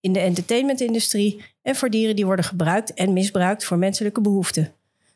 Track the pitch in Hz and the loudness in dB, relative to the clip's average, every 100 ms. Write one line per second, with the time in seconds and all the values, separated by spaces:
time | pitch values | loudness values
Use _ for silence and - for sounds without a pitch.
0 | 190 185 180 175 175 233 269 262 240 226 | 0 2 2 0 0 0 0 -2 -2 0
1 | 226 214 208 208 - _ - 269 262 220 | 0 2 0 -2 -12 _ -6 -2 0 0
2 | 220 208 196 190 - 180 160 190 220 - | 0 0 0 0 0 0 0 0 -2 -2
3 | 185 185 196 196 180 214 - 175 190 190 | 0 2 0 0 0 0 -2 0 0 0
4 | 208 208 208 196 175 - 156 _ _ _ | -4 0 0 0 0 -2 -2 _ _ _
5 | _ | _